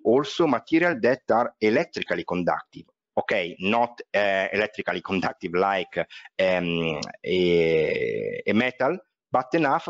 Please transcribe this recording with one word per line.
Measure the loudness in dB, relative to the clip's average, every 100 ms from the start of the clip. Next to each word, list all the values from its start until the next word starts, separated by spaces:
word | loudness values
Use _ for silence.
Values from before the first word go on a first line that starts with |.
also | 2 2 2 0 2
material | 0 0 2 2 2
that | 0 0 2
are | 0 0 0
electrically | 2 2 -2 -6 -6 -4
conductive. | -4 -2 -2 -2 -6 -20 -20 _ _ -6
Okay, | -2 -2 -4 -4
not, | 0 0 0 -4 -4
uh, | 0 2 0 0
electrically | -2 -2 -4 -6 -6
conductive | -4 -2 -2 -6 -4
like, | 0 0 0 -4 -6
um, | -8 -10 -12 -2 0 2 0 -2 -2 -4 -8 -10
a, | -2 0 4 4 4 2 2 -2 -4 -4 -6 -6
a | -2
metal, | 0 0 0 -2 -2 _ _ _
but | -2 0
enough, | 0 2 0